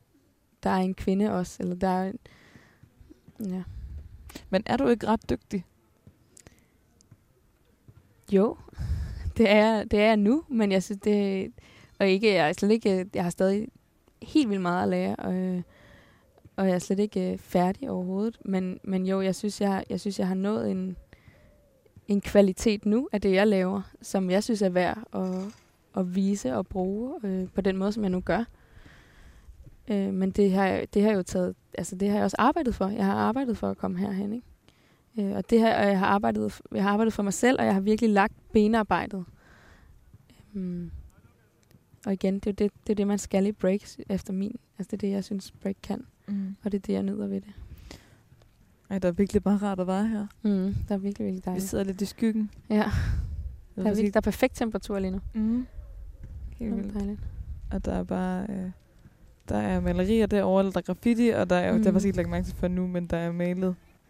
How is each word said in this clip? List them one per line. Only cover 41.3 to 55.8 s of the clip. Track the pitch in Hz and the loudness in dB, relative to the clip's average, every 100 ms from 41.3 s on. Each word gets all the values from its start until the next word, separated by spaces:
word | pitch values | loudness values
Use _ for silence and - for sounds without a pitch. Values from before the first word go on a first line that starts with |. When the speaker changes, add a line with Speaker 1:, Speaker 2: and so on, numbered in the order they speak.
| _ _ _ _ - _ _ 208 | _ _ _ _ -20 _ _ -4
Speaker 1:
og | |
igen, | 190 190 196 | -2 0 0
det | 214 | -4
er | |
jo | 196 208 | -2 -2
det, | - - | -2 -2
det | |
er | 208 | 0
det, | 202 | 0
man | 202 | -2
skal | - 196 196 | 0 0 0
i | |
breaks | 208 185 202 - - - | 2 0 0 -4 -14 -6
efter | 185 - | -6 -4
min. | 190 202 240 - - | -6 -6 -8 -16 -14
Altså, | 185 | -10
det | 196 | -6
er | 196 | -4
det, | 196 | -4
jeg | |
synes, | - 202 - | -4 -8 -10
break | - 196 196 | -8 -8 -6
kan. | - 202 - _ - | -8 -8 -10 _ -8
Speaker 2:
Mm. | 202 190 196 | -6 -6 -6
Speaker 1:
Og | 202 | -4
det | 196 | -4
er | |
det, | 196 | -2
jeg | 196 | -2
nyder | 196 208 202 | -2 -4 -4
ved | 196 | -6
det. | 202 - - - - - - - _ - _ _ _ _ - | -8 -18 -20 -20 -18 -20 -20 -20 _ -20 _ _ _ _ -6
Speaker 2:
Ej, | 190 | 0
der | 185 | 0
er | |
virkelig | 175 196 202 | 2 2 2
bare | 190 202 | 2 2
rart | 202 190 | 0 -2
at | 180 | 0
være | 190 220 | 0 0
her. | 208 208 - | -2 -6 -4
Speaker 1:
Mm, | 214 190 190 196 - | 0 0 0 -2 -2
der | 202 | -4
er | |
virkelig, | 202 202 208 | -4 -4 -6
virkelig | 185 | -4
Speaker 2:
Vi | 185 | -4
Speaker 1:
dejligt. | 185 196 | -4 -2
Speaker 2:
sidder | 214 | -2
lidt | 196 190 | -2 -4
i | 196 | -6
skyggen. | - 226 220 214 - - | 0 0 0 -4 -8 0
Speaker 1:
Ja. | 214 | 2
Speaker 2:
Jeg | |
Speaker 1:
Der | 214 | 2
er | - - - - - - - - - | 0 0 -2 -4 -8 -10 -14 -14 -2
Speaker 2:
ved | |
Speaker 1:
virkelig, | 202 208 208 | 0 2 2
Speaker 2:
ikke | |
Speaker 1:
der | 214 | 2
er | |
perfekt | 214 - 262 - | 0 0 0 0
temperatur | 233 202 - 196 | -4 -4 -4 -4
lige | 190 | -2
nu. | 190 - | -4 -6
Speaker 2:
Mm. | 220 220 240 254 - | -4 -2 -2 -4 -12